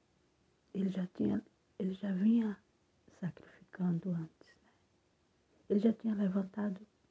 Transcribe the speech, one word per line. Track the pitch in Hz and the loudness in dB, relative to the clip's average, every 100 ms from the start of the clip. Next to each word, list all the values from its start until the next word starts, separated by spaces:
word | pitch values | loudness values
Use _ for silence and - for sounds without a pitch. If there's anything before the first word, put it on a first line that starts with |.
| _ _ _ _ _ _ _ | _ _ _ _ _ _ _
ele | 196 190 | -4 -2
já | 185 180 | -2 -4
tinha, | - 208 208 - _ _ - | -2 0 0 -4 _ _ -6
ele | 190 | -4
já | 190 202 | -4 -2
vinha | 190 208 233 220 202 _ _ _ _ _ - | 2 4 4 2 -4 _ _ _ _ _ -8
sacrificando | 180 - - - - - 180 170 185 | -8 -8 -16 -20 -16 -4 0 0 -2
antes, | 170 160 _ - | -4 -6 _ -20
né? | - _ _ _ _ _ _ _ _ _ _ - | -20 _ _ _ _ _ _ _ _ _ _ -2
Ele | 202 | 2
já | 220 | 2
tinha | 220 226 | 2 -2
levantado | 208 202 190 190 - 208 185 - _ _ | 0 0 0 -2 -4 -4 -6 -12 _ _